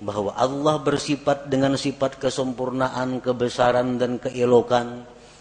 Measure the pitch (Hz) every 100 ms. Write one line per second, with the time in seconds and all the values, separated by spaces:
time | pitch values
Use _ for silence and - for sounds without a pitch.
0 | 101 104 101 107 131 139 151 151 143 139
1 | - 139 - 139 143 131 139 135 139 123
2 | 135 - 131 139 131 120 127 131 127 123
3 | 127 127 123 120 120 123 123 123 127 123
4 | 123 123 131 127 120 120 113 123 120 120
5 | - - - -